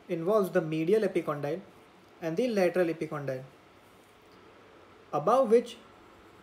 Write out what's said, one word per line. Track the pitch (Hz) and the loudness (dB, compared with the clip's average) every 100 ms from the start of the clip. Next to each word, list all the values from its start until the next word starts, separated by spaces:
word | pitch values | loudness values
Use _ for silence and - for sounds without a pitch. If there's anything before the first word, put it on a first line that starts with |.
| - | -8
involves | 165 165 220 180 | -4 0 2 2
the | 175 | 0
medial | 160 156 160 220 | 0 -2 2 2
epicondyle | 190 175 160 147 143 175 - - - - - - | 2 -2 -4 -4 -4 -6 -10 -20 -20 -20 -20 -10
and | 165 170 | -6 -2
the | 247 | 0
lateral | 202 175 180 170 | 2 2 2 0
epicondyle, | 165 151 151 139 131 135 - - - - - - - - - - - - - - - - | -2 -6 -6 -6 -8 -10 -20 -20 -20 -20 -20 -20 -20 -20 -20 -20 -20 -20 -20 -20 -20 -8
above | 147 160 254 233 | -2 2 4 6
which | 233 - - - - - - - - | 4 2 -10 -20 -20 -20 -20 -20 -20